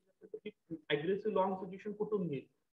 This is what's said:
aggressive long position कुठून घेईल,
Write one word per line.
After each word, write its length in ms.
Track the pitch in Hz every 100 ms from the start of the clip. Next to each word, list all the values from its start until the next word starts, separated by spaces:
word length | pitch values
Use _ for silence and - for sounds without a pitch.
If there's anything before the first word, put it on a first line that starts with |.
| _ _ - - 214 - _ 160 -
aggressive 520 | 151 165 196 214 190
long 140 | 190 185
position 360 | 185 185 214
कुठून 360 | 202 214 208 175
घेईल, 260 | 135 - _ _